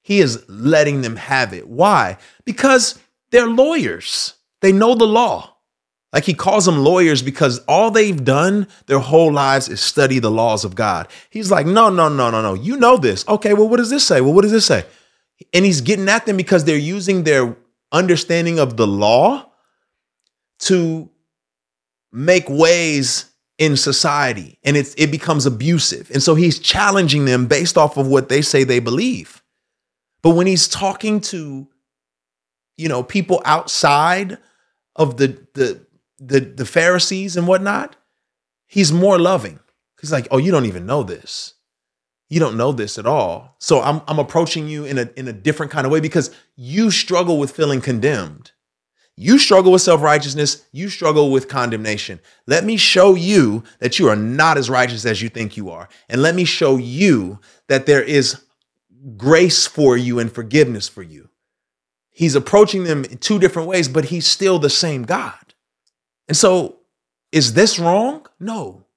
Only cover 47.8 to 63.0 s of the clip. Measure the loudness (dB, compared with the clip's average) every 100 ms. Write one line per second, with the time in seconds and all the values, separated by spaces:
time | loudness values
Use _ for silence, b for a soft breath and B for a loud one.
47.8 | -4 -2 -2 -2 -8 -16 -20 _ _ _
48.8 | _ _ _ -6 2 2 6 4 6 4
49.8 | 4 2 4 0 0 -4 -4 -6 _ -12
50.8 | -12 -4 0 2 2 0 -2 -6 -4 -4
51.8 | -6 -6 -8 -16 b b -2 0 0 -2
52.8 | 0 4 6 4 4 2 2 -2 b b
53.8 | -6 0 2 2 -2 0 2 2 0 0
54.8 | -2 -2 -4 -4 -6 -8 -10 -10 -14 -16
55.8 | -20 b b 0 0 0 -2 0 0 0
56.8 | -2 0 2 2 -2 -14 b b -4 -2
57.8 | 2 0 2 0 0 -6 _ _ _ _
58.8 | _ _ -20 -6 2 4 4 0 -4 2
59.8 | 2 2 -2 -4 -4 -8 -2 0 0 -2
60.8 | -12 -16 -20 -20 _ _ _ _ _ _
61.8 | _ _ _ -4 0 0 2 4 4 2
62.8 | -4 -4